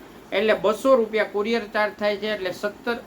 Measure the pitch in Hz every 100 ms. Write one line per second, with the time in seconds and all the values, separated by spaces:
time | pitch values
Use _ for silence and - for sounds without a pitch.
0 | - - - 190 214 202 196 220 269 262
1 | 214 214 202 202 214 233 208 220 208 196
2 | 208 202 214 208 185 175 208 - 240 226